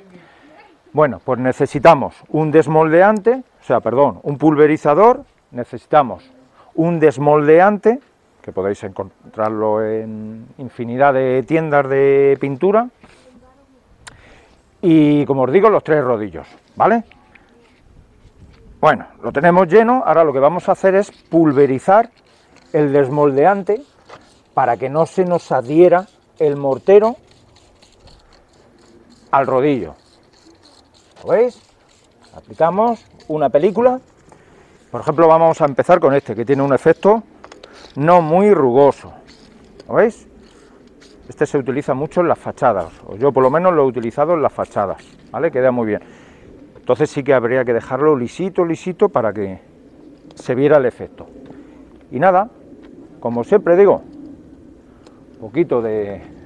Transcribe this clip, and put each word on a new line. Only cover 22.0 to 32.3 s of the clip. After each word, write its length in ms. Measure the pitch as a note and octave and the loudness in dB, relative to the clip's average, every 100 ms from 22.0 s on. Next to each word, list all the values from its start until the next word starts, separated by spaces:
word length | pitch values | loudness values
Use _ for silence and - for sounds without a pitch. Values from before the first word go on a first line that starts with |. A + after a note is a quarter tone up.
| A#3 _ _ _ _ _ _ | 2 _ _ _ _ _ _
el 180 | D#3 D3 | -2 0
desmoldeante 920 | C#3+ C3 D3 D3 C3+ E3 G3+ F#3+ G#3+ D4 _ _ - _ _ _ | 0 0 0 0 2 2 0 -4 -6 -8 _ _ -20 _ _ _
para 220 | - B2 A#2 | -4 -2 -2
que 140 | C3 | -4
no 160 | D3+ D#3+ | -4 -4
se 180 | - | -2
nos 300 | F3+ F3 - | -2 -2 -4
adhiera 520 | C3 A#2 D#3 F3 F3+ G3+ _ _ - | -6 -2 4 4 4 -2 _ _ -4
el 200 | D#3 C#3+ | -4 -2
mortero 580 | C#3 C3 - G3+ A3 C4 _ _ _ _ _ _ _ _ - _ _ _ _ _ _ _ _ _ _ _ - | -4 -4 2 4 2 -6 _ _ _ _ _ _ _ _ -20 _ _ _ _ _ _ _ _ _ _ _ -4
al 160 | C#3 C3 | -2 0
rodillo. 480 | C3 D3 C3 D#2+ D2 _ _ _ _ _ _ _ _ _ _ _ _ | 0 0 -2 -6 -14 _ _ _ _ _ _ _ _ _ _ _ _
¿Lo 60 | G2 | -2
veis? 280 | F#3 B3 - _ _ _ _ _ _ _ | 0 0 -4 _ _ _ _ _ _ _